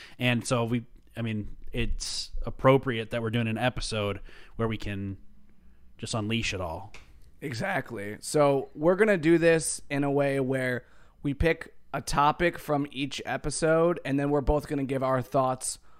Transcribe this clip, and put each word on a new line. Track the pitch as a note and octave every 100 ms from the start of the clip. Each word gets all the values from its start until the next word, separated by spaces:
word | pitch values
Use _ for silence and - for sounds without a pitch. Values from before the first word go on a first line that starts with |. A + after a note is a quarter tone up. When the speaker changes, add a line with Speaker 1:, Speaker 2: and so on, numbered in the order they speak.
| - -
Speaker 1:
And | B2+ A#2+ -
so | B2+
we, | A#2 A#2+ A#2 - - -
I |
mean, | A#2 G#2+ G2 - -
it's | B2 A2+ - - - - -
appropriate | - - C3+ C3+ C3+ A2+ G#2+
that | A#2+
we're | A2+
doing | A#2 A2+
an | A2
episode | B2+ A#2 - A2 G2+ F#2+ - - - -
where | A2+
we | G#2+
can | G#2 G2+ G2 F#2+ - - - - - - - -
just | -
unleash | A#2 G#2 A2+ A2
it | G2
all. | F2+ E2 - - - - - -
Speaker 2:
Exactly. | D3 A#2 F#3+ F3+ - A2 G2+ G#2
So | - D3+ C#3+ C#3 C3
we're | - D#3 F#3
gonna | G#3+ G3
do | D3+ E3+
this | E3 E3 D#3 - -
in | C#3
a | C#3+
way | C#3 C#3 C#3
where | B2+ C3 B2+ B2 - - - -
we | D3
pick | C3+ E3 E3 - - -
a | C#3+
topic | - - D3 D3+ F3 -
from | - D3 C#3+
each | C3 C#3 -
episode, | - C3 D3+ - D#3+ D#3+ E3+ E3+
and | C3+ C#3
then | C#3+
we're | D3
both | C3 D3+ C#3+
gonna | C#3+
give | C3+ C3+
our | C3 C3
thoughts | A#2+ C#3 C3 B2+ - - - -